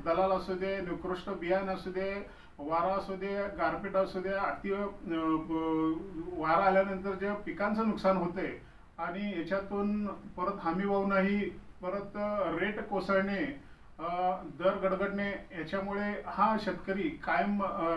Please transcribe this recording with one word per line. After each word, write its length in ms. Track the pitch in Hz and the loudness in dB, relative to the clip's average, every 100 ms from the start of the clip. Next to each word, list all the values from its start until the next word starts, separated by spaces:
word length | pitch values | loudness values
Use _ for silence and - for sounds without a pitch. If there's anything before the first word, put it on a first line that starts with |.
दलाल 260 | 147 170 190 | 0 4 4
असू 240 | 185 185 | 4 0
दे, 260 | 180 190 196 | -2 0 -2
निकृष्ट 500 | 175 165 180 180 - | -2 -4 -4 -4 -4
बियाणं 440 | 185 170 190 190 | -4 2 2 2
असू 160 | 190 190 | -4 -4
दे, 360 | 185 196 202 202 - - - | -2 -2 -4 -8 -16 -20 -12
वारा 360 | 143 165 180 | -2 2 2
असू 200 | 190 185 | 0 -2
दे, 280 | 190 196 202 | -4 -2 -2
गारपीट 540 | 202 165 160 165 196 185 | -2 0 0 0 0 2
असू 240 | 190 190 | 2 0
दे, 80 | 185 | -2
अति, 440 | 196 190 - 196 | 0 0 -2 -2
अ, 140 | 196 202 - - 165 160 160 | -2 -2 -4 -4 0 2 2
ब-, 540 | - 160 160 160 160 160 - 160 165 180 | 0 0 2 2 2 0 -4 -8 -6 -2
वारा 260 | 156 165 | 2 6
आल्यानंतर 480 | 196 190 196 190 196 | 6 6 4 0 -4
जे 200 | 185 196 208 - | -2 -2 -2 -4
पिकांचं 420 | - 208 214 220 | -2 0 2 2
नुकसान 280 | 202 190 190 | 4 4 4
होतंय 340 | 170 196 156 - - - - - | 2 -2 -4 -6 -14 -20 -20 -6
आणि 420 | 170 180 208 190 | -6 -2 -4 -4
याच्यातून 680 | 165 196 196 202 202 208 208 | -2 -2 -2 0 0 0 -2
परत 460 | - - - 180 196 | -4 -10 -4 -2 0
हमी 220 | 170 170 | 0 0
भाव 220 | 196 196 196 | 2 2 4
नाही, 340 | 196 190 202 190 - - - | 4 4 4 0 -4 -14 -8
परत 360 | 180 196 202 208 208 208 170 160 | -4 -4 -4 -4 -2 0 0 0
रेट 200 | 196 208 | 0 -2
कोसळणे, 800 | 214 202 180 190 196 196 139 - - - - - | -2 -2 2 2 2 0 -2 -6 -14 -20 -20 -8
अ, 380 | 160 175 180 185 | -4 0 0 0
दर 340 | 175 135 185 196 | -6 2 2 4
गडगडणे, 480 | 190 185 196 196 202 196 - 175 | 0 2 0 0 -2 -4 -8 -8
याच्यामुळे 640 | 156 196 196 202 208 202 - | -4 -2 -2 -2 -2 -4 -6
हा 300 | - 220 214 | 2 2 4
शेतकरी 380 | - 170 - 196 | 0 -4 -2 0
कायम, 600 | 165 - - 175 202 208 | 0 -2 0 2 2 2
अ, 320 | 196 - 165 | 0 0 0